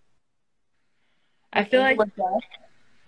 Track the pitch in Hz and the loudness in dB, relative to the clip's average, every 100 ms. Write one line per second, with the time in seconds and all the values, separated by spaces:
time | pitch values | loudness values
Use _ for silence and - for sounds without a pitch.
0 | _ _ _ _ _ _ _ _ _ _ | _ _ _ _ _ _ _ _ _ _
1 | _ _ _ _ _ - 202 254 262 254 | _ _ _ _ _ -4 0 2 2 2
2 | 208 - 185 196 - - - _ _ - | 0 -2 -4 -4 -6 -14 -20 _ _ -20